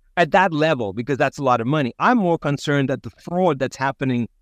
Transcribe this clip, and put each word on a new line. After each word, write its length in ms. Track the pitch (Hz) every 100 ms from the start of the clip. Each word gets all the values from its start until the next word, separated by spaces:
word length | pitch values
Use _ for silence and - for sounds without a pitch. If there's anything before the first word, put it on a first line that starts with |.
| _ -
at 140 | 175
that 220 | 196 190
level 400 | 151 156 139 104
because 260 | 101 120 131
that's 200 | 139 -
a 40 |
lot 180 | 135 120
of 60 | 113
money. 280 | 151 123 -
I'm 200 | 180 247
more 200 | 180 165
concerned 520 | 147 143 - 143 135
at 120 | 131
the 80 | 113
fraud 480 | - - 175 185 139
that's 180 | 127 -
happening 520 | 135 - 131 120 113 _